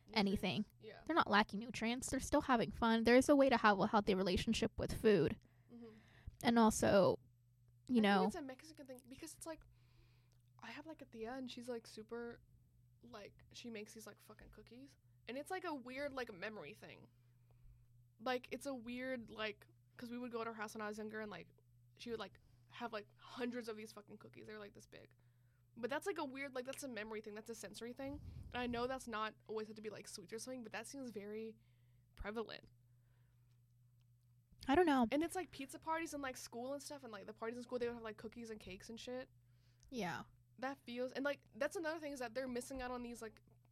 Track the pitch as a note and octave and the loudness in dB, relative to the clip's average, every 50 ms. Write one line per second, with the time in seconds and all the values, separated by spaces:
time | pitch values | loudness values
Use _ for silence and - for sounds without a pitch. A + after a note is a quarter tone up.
0 | _ - G#3 A3 G3+ G3 F#3 - - F#3 C#3 F3+ G#3+ - - - - - - - | _ -2 2 4 4 4 4 2 2 0 0 0 -2 -4 -6 -18 -18 -16 -16 -16
1 | - - D#4 E4+ - - G#3 G3+ G#3+ - - G3 A#3 - G#3+ - A3+ A3+ A#3+ C4 | -4 2 4 4 4 6 6 6 6 6 0 -6 -6 -6 -4 0 0 0 0 0
2 | B3+ - - C4+ - - - C#4+ D4 - C4 A#3 F#3+ C#3+ - - A#3+ A3+ A3+ A3+ | -2 -2 -2 -2 0 4 4 4 6 6 4 4 4 2 0 2 4 6 6 6
3 | A3+ A#3 A#3+ B3+ C4+ - D4 C#4 C4+ C4+ B3 A3+ - A3 G#3 G3 F#3+ A3 - G#3+ | 8 10 10 10 10 10 8 8 10 8 6 8 8 6 8 8 4 6 6 4
4 | G#3 - G3 F#3 F#3+ F#3+ F3 G#3+ - - A3 - - G#3+ - - - - - - | 6 6 4 4 4 4 2 2 2 2 2 2 2 0 0 -2 -2 -2 -2 4
5 | - A3 G#3 F3 C#3 - - - - - _ _ _ - - A#3 A#3 A3+ A3 - | 6 8 8 8 8 4 2 -2 -8 -20 _ _ _ -20 -18 -16 -16 -16 -18 -20
6 | - - - - - - - - - C#4 A#3 A#3 A3+ G#3+ - - - A3 - G3+ | -20 -20 -20 -16 -16 -16 -14 0 2 6 8 10 10 10 8 8 6 8 8 10
7 | F#3 C3 G#2 - - - _ _ _ _ _ _ _ - - _ _ - B3+ A#3 | 8 8 6 4 -2 -14 _ _ _ _ _ _ _ -20 -20 _ _ 2 4 6
8 | G#3+ G3 G3+ F#3+ F#3 G3 A3 F#4 D4+ C4 C4 C4 - D#4 D#4 - D4 C4 C4 B3 | 6 8 6 6 6 4 2 -2 -8 -8 -12 -14 -16 -20 -16 -16 -14 -14 -14 -16
9 | - A#3+ C4 - - D#4+ - - - E4 D#4+ D#4 - - - - - - - - | -16 -18 -16 -14 -14 -14 -14 -12 -10 -10 -10 -10 -12 -20 -20 -20 -20 -20 -20 -20
10 | - - - - _ _ _ _ _ _ _ - - A3 A#3 C#4 D4+ D#4+ D#4 D#4 | -20 -20 -20 -20 _ _ _ _ _ _ _ -20 -16 -14 -14 -14 -12 -12 -14 -14
11 | C#4 - - A3+ A3 A3 B3+ C4+ C4 B3 B3+ - A#3+ B3 A#3+ A#3 A3+ - - - | -14 -16 -10 -8 -8 -6 -6 -6 -8 -8 -8 -10 -8 -6 -6 -6 -8 -10 -14 -14
12 | A3 A3 A#3 A#3 A#3+ A#3 A#3 - - - _ - _ _ _ _ - _ _ _ | -12 -8 -8 -8 -8 -8 -10 -14 -18 -20 _ -20 _ _ _ _ -20 _ _ _
13 | - A#3+ B3 G#3 G3+ G#3+ - - - - - - - A#3+ A3+ G#3+ G#3+ G#3 - A3 | -20 -18 -18 -16 -16 -16 -18 -20 -20 -20 -18 -12 -12 -10 -8 -10 -10 -12 -14 -16
14 | G#3+ G#3+ G#3 _ - - G#3+ - - - - - G#3+ - A3+ B3 C4+ C#4+ - _ | -16 -16 -18 _ -20 -20 -20 -20 -20 -20 -20 -20 -20 -20 -20 -20 -20 -20 -20 _
15 | _ _ - _ _ - A#3 C4+ D4 - F#4 F#4 F4+ F4 D4+ C#4 A3+ B3 B3+ C4+ | _ _ -20 _ _ -8 -6 -6 -4 -4 -4 -4 -2 -4 -6 -4 -6 -8 -6 -4
16 | C#4+ C#4+ C4+ C4 B3 A#3 A3 E3+ F3+ G#3+ A3 G3+ D#3+ C#3+ G#3+ - - E3+ A#2 E2+ | -4 -4 -2 -4 -6 -6 -6 -8 -8 -8 -8 -8 -10 -12 -12 -14 -16 -16 -16 -18
17 | - - _ _ _ _ _ _ _ _ - - - - - - - _ - - | -20 -20 _ _ _ _ _ _ _ _ -20 -20 -20 -20 -20 -20 -20 _ -20 -20
18 | - _ _ _ A3 B3+ B3+ B3+ B3+ - - B3+ - C#4+ C4+ B3+ A3 A#3 B3 B3 | -20 _ _ _ -4 -2 -2 -2 -2 -6 -10 -8 -6 -6 -8 -6 -8 -8 -8 -8
19 | B3+ C4 C4 B3 A3+ A3 G#3+ A#3 A3 G#3+ G3+ - - - - _ _ _ _ - | -6 -6 -6 -6 -8 -12 -8 -6 -6 -6 -6 -8 -16 -20 -20 _ _ _ _ -14
20 | - A#3 A#3 A#3+ B3 B3 A3+ A3+ A3+ A3+ A3+ A3 G#3 G#3+ - A3+ G#3+ G#3 G#3+ G#3+ | -12 -10 -8 -8 -8 -6 -6 -4 -6 -6 -6 -6 -10 -8 -6 -6 -6 -6 -6 -6
21 | G#3+ G#3+ G#3+ G#3+ A3 G#3+ G3 E3 E3+ - - _ _ _ _ - _ - _ - | -8 -8 -8 -8 -8 -8 -10 -12 -14 -16 -20 _ _ _ _ -20 _ -20 _ -14
22 | - A#3+ A#3 A3 G#3 F#3+ - - - - - - _ _ - - B3 A3+ A3 G#3+ | -10 -8 -6 -6 -6 -8 -10 -20 -20 -20 -20 -20 _ _ -10 -8 -8 -6 -6 -8
23 | G3+ - - _ - - - A#3+ B3 B3 A#3+ B3 A3+ A3+ A3 G#3+ G#3+ G#3+ - G#3 | -10 -10 -20 _ -20 -16 -6 -4 -4 -2 -2 -4 -6 -6 -8 -8 -10 -12 -14 -16
24 | G#3 - G#3 G#3+ - A3 A3 G#3+ A3 A3 G#3+ G#3+ G#3 - G#3 - - - - D#2+ | -18 -18 -18 -18 -18 -18 -16 -16 -14 -14 -12 -12 -14 -14 -16 -18 -20 -18 -18 -18
25 | - - - _ _ _ _ _ _ _ _ _ _ _ _ - A3+ A#3 C4+ D4+ | -18 -20 -20 _ _ _ _ _ _ _ _ _ _ _ _ -4 -4 -2 -2 -2
26 | - G4+ G4+ - D#4 C#4 B3+ C4+ C#4 C#4+ B3+ C4 B3+ C4 C4+ - - C4+ A#3+ G3+ | -2 -2 -2 -2 -2 -4 -4 -6 -8 -6 -6 -6 -6 -6 -8 -8 -8 -6 -6 -6
27 | G#3+ A3 A3 G#3+ A3 A3 G#3 G#3+ G#3+ - A3+ A3 - G3 G#3 - A3+ A#3+ B3 - | -6 -6 -6 -8 -8 -8 -10 -10 -10 -10 -12 -10 -10 -12 -10 -10 -10 -10 -8 -6
28 | C4+ C#4 C#4+ D4+ - - - - - - - A#3+ B3 B3 A#3+ A#3 A#3+ B3+ C4 C4 | -6 -6 -6 -8 -10 -12 -12 -12 -14 -8 -4 -4 -2 -2 0 0 0 -2 -2 -4
29 | - A#3+ A3+ G#3+ G#3+ G#3+ - _ _ - G#3 A3 G#3+ G#3 G#3+ G#3+ G#3 G#3+ - - | -6 -6 -4 -2 -2 -2 -4 _ _ -6 -6 -6 -6 -6 -10 -10 -10 -10 -10 -10
30 | G3+ - - - F3 F3+ G#3+ A3+ A3 B3+ C4 B3+ A#3+ G#3+ - G3 A#3 A3+ - C#4 | -12 -12 -14 -14 -12 -10 -10 -10 -8 -8 -8 -10 -10 -8 -8 -10 -10 -8 -10 -10
31 | C4 B3 G3+ G#3+ G3 G#3 G#3+ A3 A3 A3+ A3 - _ _ _ _ _ _ _ - | -8 -8 -8 -8 -8 -6 -8 -6 -8 -8 -10 -14 _ _ _ _ _ _ _ -20
32 | _ _ _ - - G3 G#3+ A#3 A3 - D2+ - - - - _ _ _ _ _ | _ _ _ -8 -8 -6 -4 -4 -4 -6 -8 -12 -14 -18 -20 _ _ _ _ _
33 | _ _ _ _ _ _ _ _ _ _ _ _ _ _ _ _ _ _ _ _ | _ _ _ _ _ _ _ _ _ _ _ _ _ _ _ _ _ _ _ _
34 | - _ _ _ _ _ - _ _ _ - - - - C4 E4 F#4 E4 C#4+ C4 | -20 _ _ _ _ _ -20 _ _ _ -20 -14 0 4 6 6 8 6 6 6
35 | B3 A3 C4 D4 D#4+ E4 - F#4 F4 - - - C4+ C4 - D#4+ - D#4 D#4+ D#4+ | 6 4 4 2 0 0 -2 -6 -8 -8 -8 -12 -12 -12 -12 -12 -4 -2 -2 -2
36 | E4 D#4+ D4 C#4+ C#4+ C4 B3+ B3+ - - - A#3 A#3+ B3+ C#4 C#4+ C#4 - D4 C#4 | -2 -4 -6 -6 -6 -6 -8 -8 -12 -10 -8 -8 -6 -6 -6 -6 -8 -10 -12 -12
37 | C4+ A#3+ A3 G3 F#3+ F#3+ A3 - A3+ A3+ A#3+ B3 B3 A#3+ B3 B3 A#3+ A#3+ A#3+ A#3 | -12 -12 -12 -12 -12 -14 -12 -8 -8 -6 -6 -8 -8 -6 -4 -2 -2 -2 -4 -6
38 | A3+ A3 G#3+ - - A3 - A#3+ A#3 A3 A3 A3 - G3 F#3 G3+ - - A#3 A3+ | -8 -10 -10 -10 -12 -12 -10 -10 -10 -10 -10 -12 -10 -12 -12 -12 -12 -12 -12 -12
39 | - - B3 B3+ C4 - - - _ _ _ _ _ _ _ _ - - C#4 B3 | -8 -8 -8 -8 -8 -10 -16 -20 _ _ _ _ _ _ _ _ -20 -10 -4 -2
40 | G3+ F3 D#3 A2 - - - - _ _ _ - A3+ C4 C#4 - _ - A#3+ B3 | -2 -2 -2 -4 -8 -12 -18 -20 _ _ _ -6 -6 -6 -6 -6 _ -8 -4 -4
41 | B3+ C4 - - C4+ C#4+ C#4+ - _ - - G#3+ C4+ D4+ - G4+ E4+ D4+ D#4+ E4 | -4 -2 -2 0 0 0 0 -2 _ -20 -4 -2 -2 -2 0 -2 -2 -2 -2 -2
42 | D#4 D4 C#4+ C4 B3 A#3 A3 B3+ C4+ C4 B3 A#3+ B3 - C#4 C4 B3 B3 B3+ B3 | -4 -6 -6 -6 -6 -6 -4 -4 -4 -2 -4 -4 -4 -6 -8 -6 -4 -4 -4 -6
43 | A#3+ A#3+ A#3+ A#3 A#3 A3 A3 - _ - - - _ _ | -6 -8 -8 -8 -10 -12 -12 -14 _ -20 -20 -20 _ _